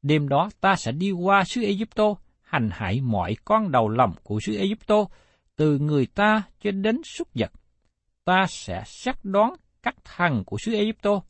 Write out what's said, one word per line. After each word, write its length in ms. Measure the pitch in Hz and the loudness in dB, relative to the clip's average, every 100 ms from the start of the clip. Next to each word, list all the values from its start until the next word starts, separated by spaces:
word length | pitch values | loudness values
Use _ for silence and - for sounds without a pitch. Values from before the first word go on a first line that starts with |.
Đêm 260 | 139 151 143 | 2 0 2
đó 220 | 139 190 - | 0 0 0
ta 160 | 190 190 | 0 0
sẽ 160 | - | -2
đi 180 | 139 190 | -4 -2
qua 320 | 180 180 196 | -2 2 2
xứ 180 | 185 247 | 2 -2
Ai-cập-tô, 560 | 214 196 220 - 214 208 - _ | -2 -2 -4 0 0 0 -12 _
hành 280 | _ 156 113 | _ -2 -2
hại 280 | 90 98 107 | -2 -4 -2
mọi 360 | 131 104 90 110 | 0 -2 -2 -6
con 260 | - 214 208 | 0 0 2
đầu 180 | 131 110 | 2 2
lòng 260 | 113 123 82 | 2 0 0
của 180 | - 107 | -6 -6
xứ 160 | 196 208 | -4 -2
Ai-cập-tô, 520 | 196 220 - 214 208 - _ _ _ - | -2 -4 0 2 2 -6 _ _ _ 0
từ 220 | 151 143 | 2 2
người 280 | 147 147 127 | 2 0 0
ta 360 | - 208 220 202 _ | 2 2 2 -2 _
cho 100 | 208 | -4
đến 320 | 196 202 240 | -2 0 -2
súc 240 | 330 - 339 | -4 -12 -10
vật. 180 | - - - _ _ _ _ _ _ | -4 -4 -6 _ _ _ _ _ _
Ta 220 | - 185 190 | 0 2 0
sẽ 340 | - - 87 - | -4 -10 -10 -10
xét 300 | - 247 262 | -10 -8 -6
đoán 320 | 202 196 220 349 _ _ | -2 0 0 -2 _ _
các 120 | - - | -10 -10
thần 400 | - - 175 127 | -20 -2 0 0
của 140 | 92 107 | -4 -6
xứ 140 | - | -4
Ai-cập-tô. 500 | 226 214 220 208 202 | -2 -2 -2 0 0